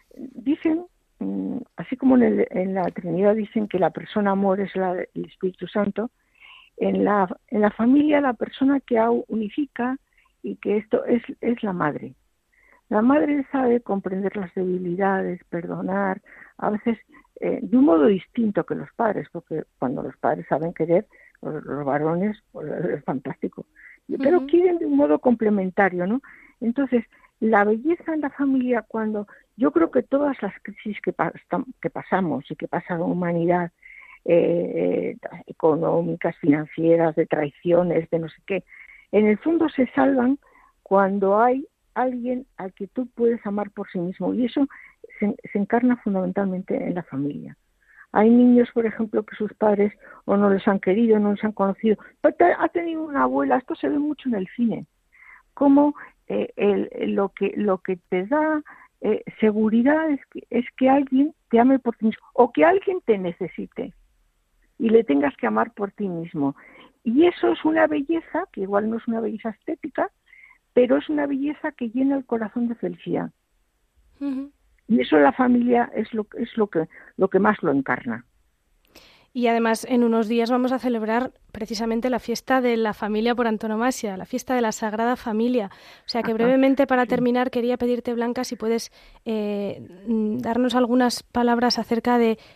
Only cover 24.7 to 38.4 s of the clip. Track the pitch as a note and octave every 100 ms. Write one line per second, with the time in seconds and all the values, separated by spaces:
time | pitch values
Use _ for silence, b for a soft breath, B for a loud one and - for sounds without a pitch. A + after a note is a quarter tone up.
24.7 | E4+ D#4 C#4 D4 D4 B3+ A#3 G#3 G#3 F#3
25.7 | G3 G3 F3+ F3+ B3+ - B B B A3+
26.7 | C4 C4+ A#3+ - b b b A3 G#3+ G#3
27.7 | A3 D4 E4+ - D#4 C#4+ - C#4 C4 B3
28.7 | A#3+ - A3+ A3 G#3 G#3 b b - C#4
29.7 | E4 E4 B3+ - C#4 D4 C4 G3 - -
30.7 | - G#3+ G3+ - - E3 - - F3 -
31.7 | - E3 - - F#3 F3+ C3 - D#3 E3+
32.7 | F3 - E3+ F3+ F3+ F3 E3+ E3+ F3 E3+
33.7 | - B B B B - E3+ - E3+ F3
34.7 | E3 F3 - - - - F3 - - E3
35.7 | D3+ D#3+ E3 F3 E3 E3+ - D#3+ D3+ D#3
36.7 | - E3 E3 E3 D#3+ D#3+ D3+ C#3+ - F3
37.7 | E3+ F3+ E3 D#3+ E3 D#3+ -